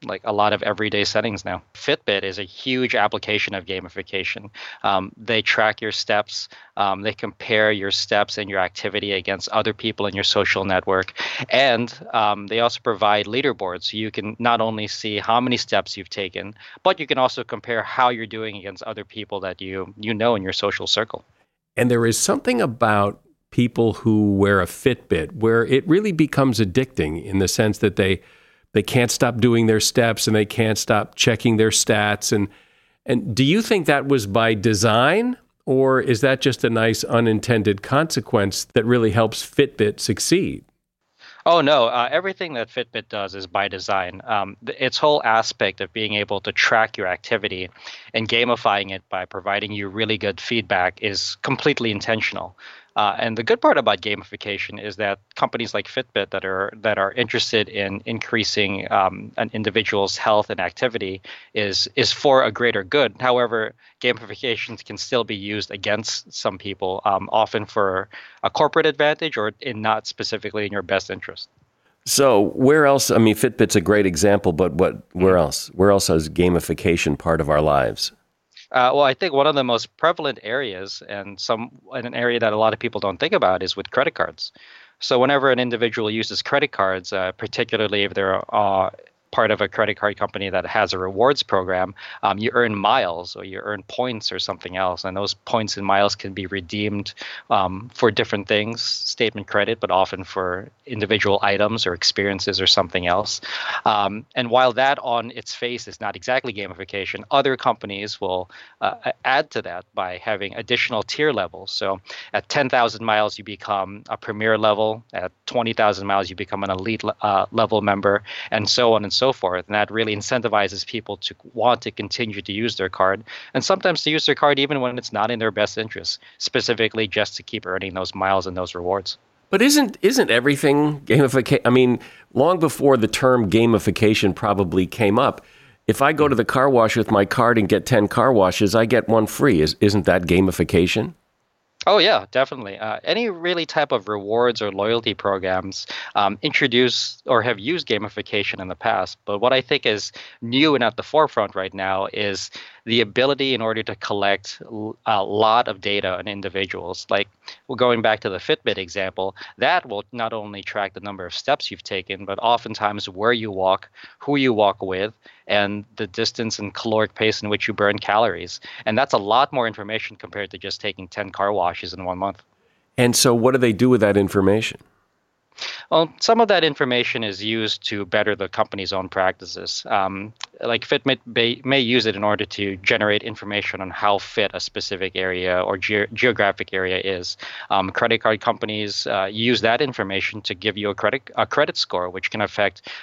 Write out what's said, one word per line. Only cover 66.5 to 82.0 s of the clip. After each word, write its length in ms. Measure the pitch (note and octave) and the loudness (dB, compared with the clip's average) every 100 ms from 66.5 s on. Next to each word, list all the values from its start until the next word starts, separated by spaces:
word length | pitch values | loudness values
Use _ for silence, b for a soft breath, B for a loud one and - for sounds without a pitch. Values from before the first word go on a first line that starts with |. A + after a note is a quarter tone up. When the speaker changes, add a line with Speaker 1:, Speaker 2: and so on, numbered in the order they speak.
| F#2+ | -6
Speaker 1:
people, 440 | G2+ F#2+ F#2 F#2+ | -8 -6 -6 -2
um, 240 | G2+ F#2+ F#2+ | 0 0 0
often 320 | A2 G#2+ A2+ G#2+ | 0 0 -2 -4
for 420 | A2 G2 F#2 G2+ B B B | -2 0 -2 -6 B B B
a 60 | A#2 | -4
corporate 360 | - D3 E3 D#3 | 0 2 2 0
advantage 500 | C#3 D3+ D3+ D#3+ A#2+ | 2 0 0 -4 -4
or 160 | G#2+ - | -4 -6
in 220 | C3+ G#2+ | -10 -4
not 260 | A2 A2 - | 0 -2 -4
specifically 580 | - G#2+ G#2+ G#2 G#2 G2+ | -8 -6 -6 -6 -6 -4
in 60 | |
your 100 | G2+ | -6
best 280 | F2+ G2 - | -2 -2 -2
interest. 400 | F#2+ - F2+ - _ _ _ _ _ - | -8 -12 -16 -18 _ _ _ _ _ -2
Speaker 2:
So 460 | - C#3 G#2 G2+ - | 4 6 6 4 4
where 300 | C3 D#3 C#3+ | 6 6 6
else? 260 | C#3 - | 4 4
I 60 | A2+ | 6
mean, 180 | A2 G#2+ | 6 6
Fitbit's 400 | B2+ - A2 G#2+ | 2 4 4 4
a 60 | |
great 240 | E2+ G#2 F#2+ | 4 4 4
example, 480 | E2 G2+ G2+ F#2+ | 4 4 4 4
but 180 | D#2+ F2+ D#2 | 2 2 4
what? 280 | F2+ - - | 2 0 -10
Where 240 | F2+ F#2 F#2 | 2 6 6
else? 320 | D2 - - | 4 -2 -6
Where 180 | D#2+ G2 | 2 6
else 180 | G2 - | 6 4
is 200 | E2 D#2 | 2 2
gamification 920 | D#2 F2+ E2+ - D#2 F2+ E2+ D#2 C#2+ | 2 4 2 0 0 2 2 0 0
part 220 | E2+ D#2+ | 0 0
of 80 | D2 | 2
our 120 | D2 | 2
lives? 520 | D2+ C#2+ A#1 G#1 - - _ _ _ B B | 4 4 2 -2 -8 -10 _ _ _ B B
Speaker 1:
Uh, 200 | B2+ B2 | 0 2
well, 100 | C#3 | 4
I 100 | C#3 | 2
think 180 | C3 F#3 | 2 0
one 160 | C#3 C#3+ | 2 2
of 80 | C#3+ | 2
the 80 | |
most 320 | B2 A#2 - _ | 0 -2 -4 _
prevalent 440 | D#3+ F3 D3 A2 | 0 0 -4 -6
areas, 580 | G#2 B2+ B2 F#2 G2 - - | -6 -6 -6 -8 -12 -14 -12
and 320 | G2+ G2 G2 | -12 -10 -8
some, 320 | - A2+ B2 - - | -4 -4 -4 -14 -14
and 120 | C3 | -10